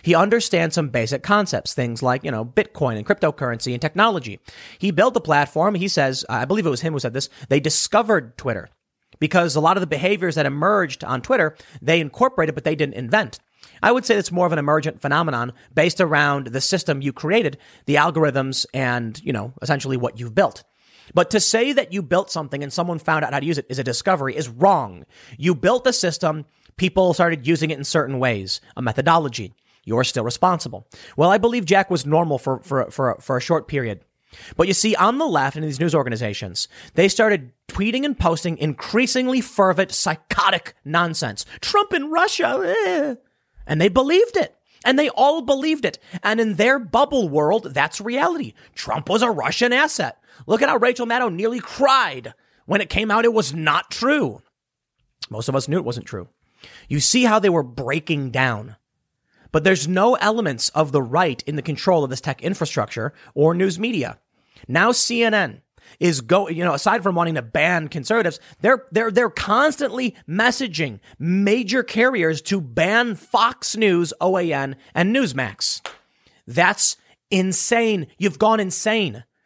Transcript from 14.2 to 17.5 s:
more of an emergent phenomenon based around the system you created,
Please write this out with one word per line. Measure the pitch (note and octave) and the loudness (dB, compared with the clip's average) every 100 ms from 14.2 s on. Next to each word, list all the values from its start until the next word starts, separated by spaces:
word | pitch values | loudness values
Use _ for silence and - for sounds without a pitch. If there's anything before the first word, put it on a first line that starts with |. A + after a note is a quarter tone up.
| - | 0
more | F3 F3 | 0 0
of | |
an | D#3+ | 0
emergent | C#3+ D#3 D3+ - | 2 0 0 -4
phenomenon | C#3+ D3 E3 B2 B2 - - | -2 0 0 -2 -6 -10 -6
based | - E3 - | 0 0 2
around | E3+ D3 D3 C#3+ B2 | 2 4 2 0 -2
the | C3 | -4
system | - F#3 - C#3 | -2 -2 -2 -2
you | C#3 | -2
created, | - D#3 A3 E3 | -4 0 0 0